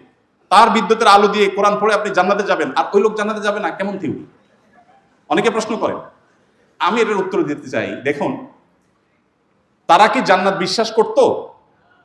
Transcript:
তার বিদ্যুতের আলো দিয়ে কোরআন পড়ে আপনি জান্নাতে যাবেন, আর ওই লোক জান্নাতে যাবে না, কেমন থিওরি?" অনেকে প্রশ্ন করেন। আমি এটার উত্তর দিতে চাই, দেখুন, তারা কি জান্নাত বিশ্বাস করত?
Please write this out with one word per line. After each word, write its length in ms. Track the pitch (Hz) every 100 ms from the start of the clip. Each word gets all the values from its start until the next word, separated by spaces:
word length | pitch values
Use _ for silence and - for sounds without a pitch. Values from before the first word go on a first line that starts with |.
| - _ _ _ _
তার 220 | - 220
বিদ্যুতের 380 | 208 190 220 220
আলো 200 | 202 208
দিয়ে 220 | 202 196
কোরআন 260 | 190 208 202
পড়ে 140 | 214
আপনি 160 | 208 208
জান্নাতে 280 | 175 190 202
যাবেন, 300 | 185 180 135 131
আর 80 | 165
ওই 100 | 202
লোক 120 | 220
জান্নাতে 260 | 214 208 214
যাবে 200 | 208 208
না, 100 | 175
কেমন 280 | - 196 190
থিওরি?" 280 | - - - _ _ _ _ _ _ _ _ _ -
অনেকে 220 | 160 214
প্রশ্ন 260 | 220 - 214
করেন। 200 | 165 - - _ _ _ _ _ _ -
আমি 220 | 170 220
এটার 160 | 214 202
উত্তর 260 | 190 196
দিতে 280 | 147 143 -
চাই, 160 | 123 101
দেখুন, 600 | 101 131 147 170 131 - _ _ _ _ _ _ _ _ _ _ _ _ _ -
তারা 220 | 170 214
কি 120 | 254
জান্নাত 360 | 196 190 196 190
বিশ্বাস 360 | 180 - 214
করত? 520 | - 214 - 220 95 - - _ _ _ _